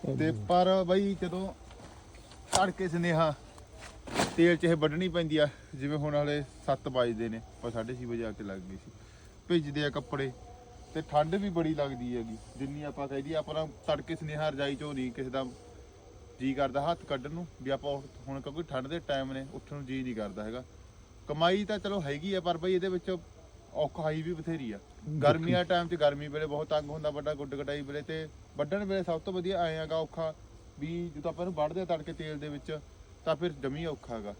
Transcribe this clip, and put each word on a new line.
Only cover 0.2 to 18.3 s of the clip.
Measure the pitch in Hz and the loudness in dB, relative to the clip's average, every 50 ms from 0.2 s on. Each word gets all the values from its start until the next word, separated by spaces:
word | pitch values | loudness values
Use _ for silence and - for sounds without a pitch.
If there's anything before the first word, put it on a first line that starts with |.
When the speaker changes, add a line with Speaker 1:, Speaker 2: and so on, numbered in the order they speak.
| 147 160 | 2 2
Speaker 2:
ਹਮ। | 139 107 104 | 2 0 2
Speaker 1:
ਪਰ | - 180 180 180 185 190 190 185 | 4 6 8 8 8 6 6 6
ਬਾਈ | 170 185 196 202 196 196 165 | 6 4 4 4 2 0 0
ਜਦੋਂ | 185 175 165 185 190 196 - - - - - - - - - - - - - - - - - - - - - | -2 -4 -2 -4 -4 -6 -8 -12 -16 -20 -18 -18 -18 -18 -18 -18 -20 -20 -20 -20 -20 -20 -20 -20 -8 2 4
ਤੜਕੇ | 190 190 190 180 - 190 185 | 6 6 6 2 -2 -2 0
ਸੁਨੇਹਾ | 156 175 170 175 165 156 165 156 143 - - - - - - - - - - - - - - - - - - - - | 2 2 2 4 4 6 4 4 2 -2 -8 -20 -18 -20 -20 -20 -18 -18 -16 -16 -16 -16 -12 -6 0 0 0 0 6
ਤੇਲ | - 165 175 175 | 6 8 8 8
'ਚ | 160 - | 6 6
ਇਹ | 165 170 | 4 4
ਵੱਢਣੀ | 156 151 151 156 165 180 185 | 6 4 2 2 2 0 0
ਪੈਂਦੀ | 160 175 170 156 151 | 2 0 0 2 6
ਆ, | 156 147 143 - - - - - | 6 4 4 4 -6 -16 -14 -8
ਜਿਵੇਂ | 135 131 143 151 151 | -4 -2 -2 0 0
ਹੁਣ | 143 151 147 | 0 2 2
ਹਾਲੇ | 147 147 147 147 147 139 - - - - | 2 2 2 2 0 -2 -4 -12 -8 0
ਸੱਤ | - 139 131 - 147 | 0 0 0 0 0
ਵੱਜਦੇ | 127 127 123 120 113 107 117 113 | 4 4 4 4 4 0 -2 -2
ਨੇ, | 110 | -2
ਆਪਾਂ | 113 110 - - - - 120 | -6 -8 -12 -14 -8 -8 -6
ਸਾਢੇ | 110 113 113 117 127 | -4 -4 -4 -4 -6
ਛੇ | 123 127 | -8 -6
ਵਜੇ | 120 117 117 117 | -4 -4 -4 -4
ਆ | 110 | -4
ਕੇ | 104 - 110 | -6 -6 -8
ਲੱਗ | 101 95 95 | -8 -8 -8
ਗਏ | 90 92 95 | -8 -10 -12
ਸੀ। | 95 - - - - - - - - - - - - - - | -12 -14 -16 -20 -18 -20 -20 -20 -20 -20 -20 -20 -20 -2 2
ਭਿੱਜਦੇ | 175 170 151 143 143 147 147 | 2 2 2 2 -2 0 0
ਆ | 143 | 0
ਕੱਪੜੇ | - 143 143 - - 139 135 131 127 - - - - - - - - - - - - | 0 -2 -4 -4 -2 -2 -2 -4 -4 -8 -16 -16 -18 -18 -18 -20 -20 -20 -18 -8 -8
ਤੇ | 160 156 - | -8 -6 2
ਠੰਡ | 147 151 151 160 170 | 4 4 4 4 2
ਵੀ | 202 196 202 | 0 0 0
ਬੜੀ | 170 170 165 156 160 | 0 2 2 2 2
ਲੱਗਦੀ | 151 143 139 135 123 123 120 123 | 2 0 -2 -2 -4 -4 -4 -2
ਹੈਗੀ। | 120 113 113 107 107 - - - | -4 -4 -4 -8 -10 -12 -16 -8
ਜਿੰਨੀ | 123 135 135 143 147 | -6 -6 -6 -4 -6
ਆਪਾਂ | 151 143 135 - 139 135 | -6 -8 -6 -6 -4 -2
ਕਹਿ | 139 139 | -2 -4
ਦਈਏ, | 135 147 160 | -2 -2 -2
ਆਪਾਂ | 156 147 151 156 156 156 151 - - - | -2 -2 -2 -2 -2 -2 -4 -6 -8 0
ਤੜਕੇ | - 156 147 - - 165 | 0 0 0 0 -6 -6
ਸੁਨੇਹਾ | 151 160 151 151 147 156 156 | -6 -4 -6 -2 0 0 0
ਰਜਾਈ | 147 135 143 143 143 | 0 0 0 0 0
'ਚੋਂ | 127 147 147 143 | -2 -4 -4 -2
ਨਹੀਂ | 131 127 127 | -2 -2 -4
ਕਿਸੇ | 120 - 131 127 | -2 -4 -6 -2
ਦਾ | 123 135 135 127 123 - - - - - - - - - - - - - - - - - | 0 -2 -2 -2 -6 -12 -18 -20 -20 -20 -20 -20 -20 -20 -20 -20 -20 -20 -20 -20 -10 -2
ਜੀਅ | 127 135 135 | 0 0 2
ਕਰਦਾ | 135 139 135 120 139 143 160 | 2 2 2 2 2 2 2
ਹੱਥ | 170 165 - | 0 -2 -2
ਕੱਢਣ | - 143 135 123 147 | -4 -4 -4 -4 -6
ਨੂੰ | 156 170 180 160 - - | -6 -6 -8 -8 -10 -10
ਵੀ | 127 131 | -4 -2
ਆਪਾਂ | 135 139 139 143 | -2 -2 0 -2
ਉੱਠ-, | 139 139 135 143 - - 123 | -2 -2 -4 -10 -16 -14 -10
ਹੁਣ | 131 | -8